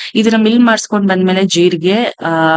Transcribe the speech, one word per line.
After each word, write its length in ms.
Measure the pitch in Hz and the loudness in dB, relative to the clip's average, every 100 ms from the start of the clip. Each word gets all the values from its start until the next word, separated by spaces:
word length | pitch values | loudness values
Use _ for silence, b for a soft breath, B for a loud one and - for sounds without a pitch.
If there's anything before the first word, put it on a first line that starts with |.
| B 226 | B -2
ಇದನ್ನ 280 | 220 220 | 0 2
ಮಿಲ್ 160 | 220 240 | 2 2
ಮಾಡಿಸ್ಕೊಂಡ್ 480 | 240 214 - 208 196 | 2 0 -2 -2 0
ಬಂದ್ಮೇಲೆ 360 | 185 185 190 | 0 0 0
ಜೀರಿಗೆ, 600 | 190 175 180 175 175 214 | 0 2 0 0 -2 0
ಆ, 260 | 240 - 165 160 160 | -2 -6 -6 -2 0